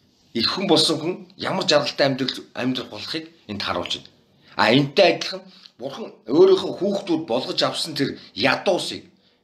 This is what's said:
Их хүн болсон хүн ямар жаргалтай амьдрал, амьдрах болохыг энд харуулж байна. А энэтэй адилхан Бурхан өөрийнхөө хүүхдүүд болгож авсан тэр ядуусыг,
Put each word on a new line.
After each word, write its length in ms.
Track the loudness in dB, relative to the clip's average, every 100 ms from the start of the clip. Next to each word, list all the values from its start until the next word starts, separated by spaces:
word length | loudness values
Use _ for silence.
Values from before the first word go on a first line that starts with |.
| _ _ _
Их 160 | -4 -4
хүн 180 | -2 2
болсон 280 | 4 4 0
хүн 140 | -4 -8 -12 -10
ямар 280 | -6 -4
жаргалтай 420 | 2 2 2 0 0
амьдрал, 320 | 0 -4 -6 -10
амьдрах 360 | -6 -4 -4 -8
болохыг 360 | -12 -10 -10 -12 _ -12
энд 140 | -6
харуулж 380 | -4 -4 -6 -8
байна. 100 | -12 _ _ _ _ 0
А 160 | 4
энэтэй 360 | 4 4 4 4
адилхан 300 | 4 -4 -10 -14 -20 -20 -14
Бурхан 380 | -12 -10 -12 -12
өөрийнхөө 480 | 0 6 6 6 0 -2
хүүхдүүд 440 | -2 -2 -2 -2 0
болгож 340 | -2 -2 -2 -2
авсан 260 | -2 -6 -4
тэр 180 | -4 -6 -12
ядуусыг, 760 | -2 0 2 0 0 -2 -10 -14 _ _ _